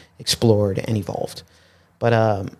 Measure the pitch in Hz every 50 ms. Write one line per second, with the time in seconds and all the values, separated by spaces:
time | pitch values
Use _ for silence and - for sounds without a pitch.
0 | - _ _ - 127 - - - 120 117 107 104 104 98 95 - - - 113 104
1 | 95 - - - - - - - - _ _ _ _ _ _ _ _ _ _ _
2 | 113 117 113 113 113 110 104 98 95 - -